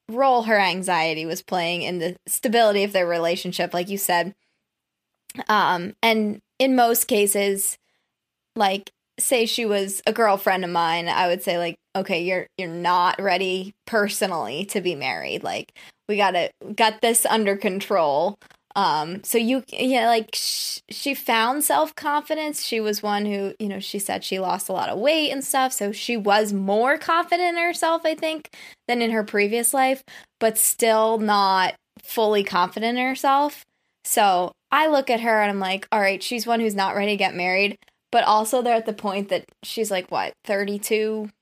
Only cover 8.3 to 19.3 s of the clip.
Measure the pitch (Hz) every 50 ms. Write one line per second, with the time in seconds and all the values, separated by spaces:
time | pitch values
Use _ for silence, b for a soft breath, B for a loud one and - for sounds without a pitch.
8.3 | _ _ _ _ _ 226 208 190 190 202 196 - - _ _ _ _ - - -
9.3 | 269 233 233 226 - 247 233 208 208 202 196 196 202 - - 214 214 - 226 208
10.3 | 196 196 - 202 190 185 185 170 175 170 170 165 165 170 170 170 - - 185 175
11.3 | 175 180 - 190 175 170 175 170 - - _ _ - 196 196 202 185 165 170 185
12.3 | 185 180 - - _ - 185 165 165 175 175 180 180 180 175 185 - - 196 196
13.3 | 175 180 190 185 185 190 185 202 - _ _ - 233 214 208 208 208 - 214 190
14.3 | 175 156 113 104 131 156 202 - - 208 175 180 165 139 135 131 98 80 65 71
15.3 | 98 - - 170 - - 233 - B B B B B B _ - 208 202 202 185
16.3 | 175 175 156 - - _ - - 214 - 226 220 214 - - 233 233 - - -
17.3 | 214 226 214 202 196 196 - 202 185 196 - - 208 185 160 147 135 151 170 202
18.3 | 202 b b b b b _ _ - 202 196 165 147 151 151 165 185 196 - -